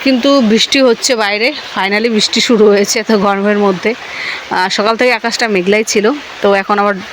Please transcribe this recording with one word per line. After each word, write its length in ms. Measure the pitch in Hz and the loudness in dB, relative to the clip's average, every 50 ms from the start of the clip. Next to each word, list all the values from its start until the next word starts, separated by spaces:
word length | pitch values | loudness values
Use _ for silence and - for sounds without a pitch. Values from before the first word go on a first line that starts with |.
| - | 0
কিন্তু 360 | 269 262 233 254 277 277 277 | 0 0 2 2 4 4 4
বৃষ্টি 400 | 233 202 226 311 - - - 277 | 4 4 2 2 2 0 0 2
হচ্ছে 360 | 262 247 226 - - - 247 | 2 2 2 2 0 -2 0
বাইরে, 360 | 220 214 196 208 208 226 285 294 - - - - | 0 0 -2 -2 0 -2 -2 -2 -4 -12 -8 -4
finally 340 | 208 190 196 202 208 226 240 | -4 -2 0 0 0 0 0
বৃষ্টি 300 | 220 214 - - - 226 | 0 0 0 0 -2 -2
শুরু 280 | - - 233 208 214 208 | 0 2 4 4 6 6
হয়েছে 320 | 202 196 170 - - 233 | 4 4 2 0 -2 -4
এত 120 | 214 - | -2 0
গরমের 460 | 220 202 190 202 196 196 202 208 208 208 | 0 2 2 0 0 0 0 0 0 2
মধ্যে। 360 | 202 196 185 175 - 214 247 - - - - - - - - - - - | 2 0 0 0 -2 -4 -4 -6 -8 -14 -12 -10 -10 -10 -10 -10 -8 -6
আহ, 180 | - 185 185 190 | -4 -2 -2 -2
সকাল 280 | - - 202 220 226 | -2 -2 -2 -2 0
থেকে 160 | 208 247 254 | 0 0 0
আকাশটা 360 | 240 214 - 233 - - 240 220 | 0 0 -4 -4 -4 -2 -2 0
মেঘলাই 360 | 202 185 175 196 208 214 226 | 0 0 0 2 0 0 0
ছিল, 260 | - - 214 202 226 294 294 - - - - | 0 0 0 0 0 0 -2 -6 -14 -8 -2
তো 120 | - 202 196 | 0 0 2
এখন 240 | 196 190 - 208 202 | 2 0 0 0 0
আবার 160 | 202 208 196 180 - - | 0 0 -2 -4 -6 -14